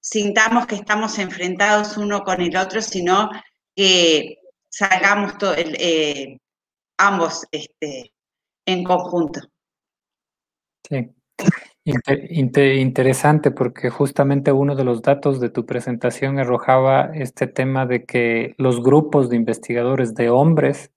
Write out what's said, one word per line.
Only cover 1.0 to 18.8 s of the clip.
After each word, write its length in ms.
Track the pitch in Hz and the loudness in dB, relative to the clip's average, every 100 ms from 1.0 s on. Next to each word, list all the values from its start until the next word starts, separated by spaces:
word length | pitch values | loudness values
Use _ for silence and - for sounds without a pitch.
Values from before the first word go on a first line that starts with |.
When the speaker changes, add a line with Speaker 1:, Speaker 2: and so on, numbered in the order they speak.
| 220 214 | -2 -6
Speaker 1:
enfrentados 760 | 185 180 180 180 202 208 208 - | -8 -6 -6 0 2 2 0 -6
uno 260 | 208 202 | -4 -4
con 180 | 190 185 | -4 -2
el 160 | 175 180 | -2 -2
otro, 240 | 190 226 | -2 -4
sino 500 | 220 190 175 190 208 - - _ _ - | -6 -4 0 0 0 -6 -18 _ _ 0
que 600 | 196 185 170 151 - - - _ _ | 2 4 4 2 0 -14 -20 _ _
salgamos 720 | - 196 185 196 208 202 - | -6 0 2 2 0 -2 -4
to-, 160 | 196 | -4
el, 220 | 156 165 151 | -2 -4 -4
eh, 600 | 175 160 151 143 135 - _ _ _ _ _ - | -2 0 -2 -4 -10 -16 _ _ _ _ _ 0
ambos, 480 | 202 196 165 - - | 2 2 -2 -4 -10
este, 640 | 151 151 _ 156 135 123 _ _ _ _ _ - | -12 -12 _ -12 -12 -16 _ _ _ _ _ -4
en 180 | 185 | -4
conjunto. 560 | 180 180 - 175 156 - - _ _ _ _ _ _ _ _ _ _ _ _ _ - | 0 -2 0 -2 -2 -6 -16 _ _ _ _ _ _ _ _ _ _ _ _ _ -8
Speaker 2:
Sí. 220 | 139 117 _ _ - - - - _ | -6 -6 _ _ -2 -2 -2 -14 _
Inte-, 440 | - 127 127 139 - | -4 -4 0 -2 0
inte-, 460 | 170 131 131 139 135 | -2 0 4 4 4
interesante, 760 | 131 131 131 135 151 151 147 | 0 2 2 2 2 4 2
porque 400 | - 120 - 123 | 0 -4 -2 -8
justamente 640 | - 139 - 139 139 139 | -2 -2 2 2 2 2
uno 240 | 135 139 139 | 2 2 0
de 80 | |
los 180 | 127 117 | -2 0
datos 380 | 123 143 143 135 | 2 2 0 0
de 100 | 120 | -2
tu 160 | - 113 | -4 -6
presentación 720 | 123 120 120 123 120 135 139 | -6 -6 -4 -4 -2 -4 -2
arrojaba 720 | 123 123 - 131 131 135 139 | 0 -2 4 4 6 4 2
este 340 | 156 131 - 127 | -4 -10 -6 -6
tema 380 | - 131 135 127 | -2 -2 -2 0
de 180 | 123 | -2
que 500 | - 123 120 117 117 - | -2 -2 0 0 -4 -2
los 260 | 131 120 | 0 2